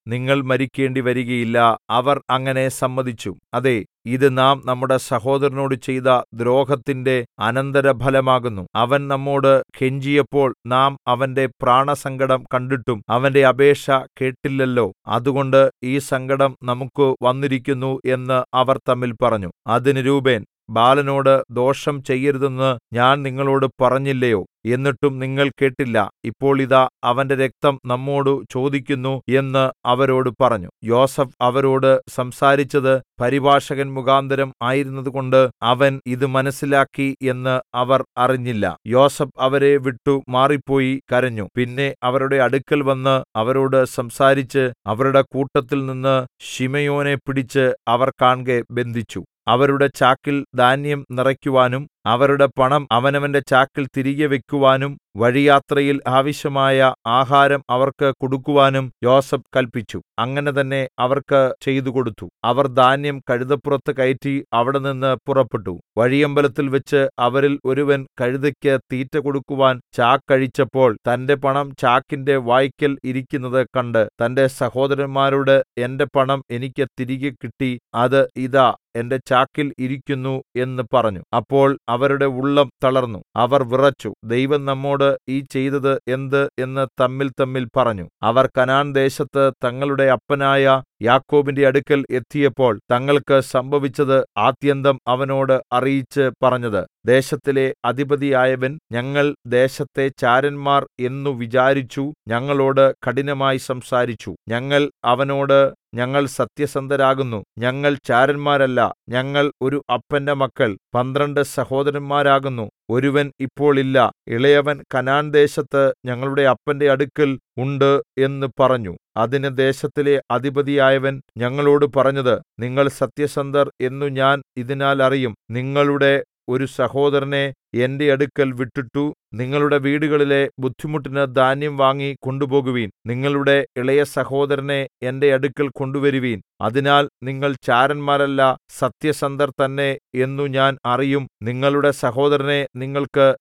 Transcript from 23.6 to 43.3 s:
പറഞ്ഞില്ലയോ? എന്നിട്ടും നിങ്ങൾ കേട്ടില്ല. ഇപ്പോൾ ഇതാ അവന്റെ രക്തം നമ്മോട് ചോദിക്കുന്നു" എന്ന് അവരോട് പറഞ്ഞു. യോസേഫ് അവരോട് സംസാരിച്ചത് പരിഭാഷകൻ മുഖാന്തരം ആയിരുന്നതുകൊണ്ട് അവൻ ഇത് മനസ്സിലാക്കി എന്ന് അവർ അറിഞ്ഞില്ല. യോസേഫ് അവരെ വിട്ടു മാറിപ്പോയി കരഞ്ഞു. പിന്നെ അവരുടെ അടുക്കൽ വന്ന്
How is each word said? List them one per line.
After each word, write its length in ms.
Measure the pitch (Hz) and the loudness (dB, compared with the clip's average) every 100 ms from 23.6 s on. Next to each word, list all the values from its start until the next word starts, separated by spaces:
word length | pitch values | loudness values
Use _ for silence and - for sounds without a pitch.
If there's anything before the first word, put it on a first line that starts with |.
| 135 - | 0 0
പറഞ്ഞില്ലയോ? 640 | 123 131 139 127 123 101 - _ 110 | 0 2 -2 0 2 0 -2 _ -4
എന്നിട്ടും 520 | 127 139 123 147 131 | -2 -2 0 -2 -2
നിങ്ങൾ 300 | 131 135 139 | -6 -2 -2
കേട്ടില്ല. 600 | - 135 127 127 110 98 _ | 0 -2 -2 -2 -2 -2 _
ഇപ്പോൾ 380 | 117 - 139 139 | -12 -2 0 2
ഇതാ 260 | 131 131 127 _ | 4 4 4 _
അവന്റെ 300 | 120 123 135 | -2 0 0
രക്തം 460 | 131 131 - 147 135 123 | -2 -2 0 -2 -2 -6
നമ്മോട് 600 | 127 135 139 135 139 - | -6 -2 -2 0 -2 -4
ചോദിക്കുന്നു" 720 | 127 139 139 123 135 131 135 - | -4 -4 -4 -4 -4 -4 -6 0
എന്ന് 600 | 131 135 135 131 - 123 | 0 0 0 -2 -2 -2
അവരോട് 420 | 123 135 131 127 107 | 2 2 2 0 2
പറഞ്ഞു. 300 | 123 110 87 _ | 0 0 -6 _
യോസേഫ് 500 | 110 117 135 - 127 - | 0 2 2 0 -4 0
അവരോട് 640 | 123 131 135 135 135 131 - | 0 2 0 2 4 2 0
സംസാരിച്ചത് 920 | - 123 - 139 139 135 147 131 135 - - | -8 -6 0 2 2 2 0 2 0 -2 -4
പരിഭാഷകൻ 720 | 123 139 139 139 - 139 139 | -2 0 2 2 0 -6 -6
മുഖാന്തരം 580 | 135 123 139 135 135 135 - | -4 0 0 2 -2 -4 -4
ആയിരുന്നതുകൊണ്ട് 880 | 120 139 135 135 131 135 127 131 127 - | -2 -2 -2 -6 -8 -6 2 4 4 0
അവൻ 380 | 113 123 139 135 123 | -2 2 2 0 -8
ഇത് 200 | 123 135 | -4 -2
മനസ്സിലാക്കി 920 | 131 135 131 139 139 135 - 135 131 | 0 -2 -4 0 0 0 -2 -4 -2
എന്ന് 540 | 131 127 131 127 - 123 | -4 -2 -2 -4 -4 -4
അവർ 280 | 127 131 - 120 | 0 0 0 -2
അറിഞ്ഞില്ല. 580 | 127 131 123 110 95 78 110 | 0 0 -2 -2 -4 -4 -2
യോസേഫ് 440 | 123 139 - 139 - | 4 4 2 -8 -2
അവരെ 380 | 131 139 139 143 | 0 2 4 2
വിട്ടു 460 | 131 117 143 139 127 | 0 -4 -2 -2 0
മാറിപ്പോയി 720 | 127 139 143 - 139 131 135 - | 0 2 0 0 0 0 -4 -2
കരഞ്ഞു. 360 | 123 127 110 92 123 | 0 0 -4 -8 -4
പിന്നെ 380 | 123 123 139 - | -4 -2 -6 -4
അവരുടെ 340 | 127 131 135 139 | -2 -2 0 2
അടുക്കൽ 460 | 120 135 - 147 | 2 0 0 -2
വന്ന് 560 | 135 131 135 131 - | 0 0 0 0 -2